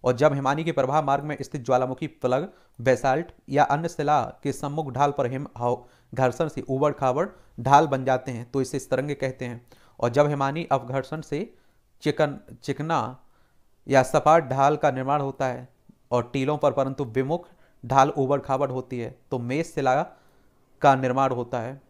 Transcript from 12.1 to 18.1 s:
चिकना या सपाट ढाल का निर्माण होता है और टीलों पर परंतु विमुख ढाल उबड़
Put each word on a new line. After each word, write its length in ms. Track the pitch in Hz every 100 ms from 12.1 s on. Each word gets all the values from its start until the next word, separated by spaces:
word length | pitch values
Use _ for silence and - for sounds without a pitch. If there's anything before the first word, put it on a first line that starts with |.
| 147 147 139 - -
चिकना 600 | - 135 156 160 113 127 _ _ _ _ _ _ -
या 160 | 135
सपाट 400 | 127 151 151 165
ढाल 340 | 135 135 139 151
का 140 | 151
निर्माण 300 | 131 131 147
होता 260 | 139 - 131
है 320 | 123 127 _ - _ _
और 180 | 123 117
टीलों 240 | 139 135 151
पर 140 | 147
परंतु 320 | 139 135 131
विमुख 460 | 131 120 135 170 - _ - _ 120
ढाल 240 | 135
उबड़ 300 | 139